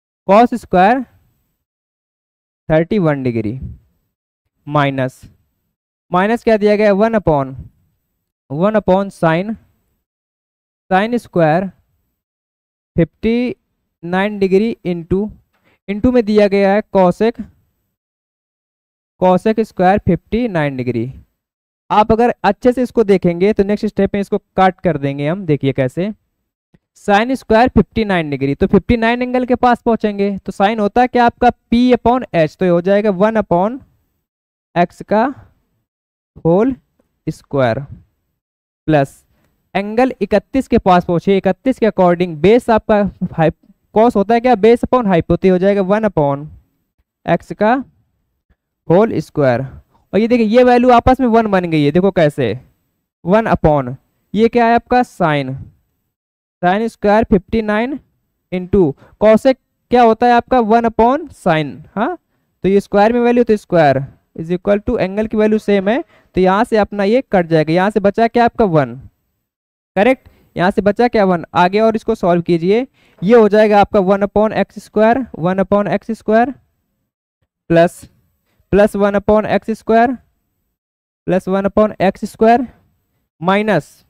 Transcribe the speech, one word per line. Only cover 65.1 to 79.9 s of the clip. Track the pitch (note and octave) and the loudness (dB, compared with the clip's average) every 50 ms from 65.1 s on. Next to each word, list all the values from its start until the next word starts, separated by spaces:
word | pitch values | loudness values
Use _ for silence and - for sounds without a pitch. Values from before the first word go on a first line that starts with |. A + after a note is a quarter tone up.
| G3 G#3 A3 | -4 -6 -6
की | A3 - | -4 -2
value | G#3+ G#3+ G#3+ A3 G#3+ | -2 0 0 0 -2
same | - G#3 G3+ G3 F#3 G3+ | -2 0 -2 0 0 -2
है, | A#3 D4+ - _ _ _ _ _ - | -2 -4 -4 _ _ _ _ _ -4
तो | F3+ | 0
यहाँ | F#3 F3+ F#3 G#3 B3 | 0 2 2 0 0
से | - A3+ G#3+ | 0 0 0
अपना | G3+ - G#3 G3+ G3 | -2 -2 -2 -4 -2
ये | G3 A3+ C4 - - | 0 0 -2 -2 0
कट | G#3+ F#3 E3+ | -2 -2 0
जाएगा, | D#3+ E3 D#3 D3+ D#3 E3 | 0 0 0 0 0 0
यहाँ | F3+ F#3+ G#3+ | 0 0 0
से | - A3 | 0 0
बचा | F#3+ G3+ - A3 A#3 A3+ | 0 0 0 0 -2 0
क्या | - A#3+ A#3 | 0 0 0
आपका? | A#3 - - A3+ | 0 0 0 0
One, | F#3+ D#3+ D3+ C3+ A#2 A#2 C3+ - - _ _ _ _ _ _ _ _ _ _ _ _ _ _ _ _ - | 0 2 0 0 -2 -6 -14 -20 -20 _ _ _ _ _ _ _ _ _ _ _ _ _ _ _ _ -4
Correct, | F#3 G3+ B3+ C4 - _ _ _ _ _ _ - | 0 0 0 0 -2 _ _ _ _ _ _ -6
यहाँ | - A#2 A#2+ | -4 -2 -2
से | - - F#3+ | -2 -2 -2
बचा | G3+ G#3 - A#3+ | -2 0 0 0
क्या? | A#3+ - A3+ G3 | 0 0 0 0
वन। | F#3+ F3+ E3 - - - | 0 0 -2 -4 -4 0
आगे | D#3+ F3+ F3+ G3 G#3+ | 0 0 2 2 0
और | A3 A3+ A3 | 0 0 0
इसको | A3 - - A3 | -2 -4 -6 -6
solve | - G#3 F3 F3 F3 E3 | -2 -2 0 0 0 0
कीजिए, | - F3 E3 E3 F#3 G#3 A#3 C4 - _ _ _ _ _ - | -2 -2 -2 0 0 0 0 -2 -6 _ _ _ _ _ -6
ये | E3+ G3 A#3+ | 0 2 4
हो | A#3 G#3+ G3+ | 4 4 4
जाएगा | G3+ G#3+ A3 G#3 G#3+ G3+ | 4 4 4 4 4 2
आपका | G3 - - G#3 | 2 2 2 0
वन | F3+ F#3 G3+ G3 G3+ | 0 0 0 -2 -2
upon | G3+ - G#3 G#3+ A3 - | -2 0 0 0 0 0
एक्स | - G3 - - G#3 | -4 -4 -6 -8 -16
स्क्वायर, | - - - G#3 G#3+ A3+ A#3+ C4+ A#3+ - - | -16 -6 -2 0 2 2 2 0 -4 -8 -8
वन | - D#3 F3+ F#3+ G3 | -6 -4 -4 -2 -2
upon | F#3 - G3+ G3+ G3+ E3+ | -2 0 0 -2 -2 -2
एक्स | E3+ G#3 _ - A3 | -4 -6 _ -8 -12
स्क्वायर | - - - G#3+ A3+ A#3+ C#4 B3 - _ _ _ _ _ _ _ _ _ _ _ _ _ _ _ _ _ _ _ _ _ - | -8 -4 0 0 0 0 0 -4 -10 _ _ _ _ _ _ _ _ _ _ _ _ _ _ _ _ _ _ _ _ _ 0
प्लस, | E3+ E3 E3+ F3 - - - - _ _ _ _ _ _ _ _ _ _ _ _ | 2 2 2 2 0 -6 -20 -20 _ _ _ _ _ _ _ _ _ _ _ _
प्लस | F#3 G3 G#3 G#3+ - | 0 2 2 2 0
वन | G3+ G3+ G3+ G3+ | -2 -2 -2 -2
upon | G3+ - - G#3+ G#3+ G3+ | -2 0 0 0 0 0
एक्स | - - G3+ - - A3 | -2 -4 -4 -4 -6 -10
स्क्वायर, | - - - | -8 -2 0